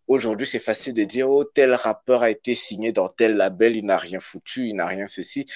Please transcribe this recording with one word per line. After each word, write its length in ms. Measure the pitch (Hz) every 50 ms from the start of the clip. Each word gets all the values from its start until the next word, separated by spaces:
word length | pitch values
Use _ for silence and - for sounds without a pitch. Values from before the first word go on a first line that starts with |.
| _ -
aujourd'hui, 400 | 131 131 120 117 107 104 131 -
c'est 120 | - 117
facile 340 | - - 110 - - 139 120
de 100 | 110 104
dire, « 240 | 95 107 123 131 131
Oh, 140 | 139 143 147
tel 300 | 143 - - 139 131 123
rappeur 480 | 120 - 113 107 - _ - 127 120 120
a 60 | 113
été 240 | 107 - - 123 120
signé 400 | 120 - - 107 98 110 113 107
dans 160 | 110 92 95
tel 260 | - - 117 110 110
label, 400 | 101 95 98 95 87 110 117 113
il 100 | 110 104
n'a 120 | 101 95 90
rien 220 | - 85 90 92
foutu, 460 | - - - 90 - - - 127 127 117
il 80 | 107
n'a 100 | 95 85
rien 220 | 87 95 98 101 98
ceci. » 380 | - - 87 - - 143 135 - -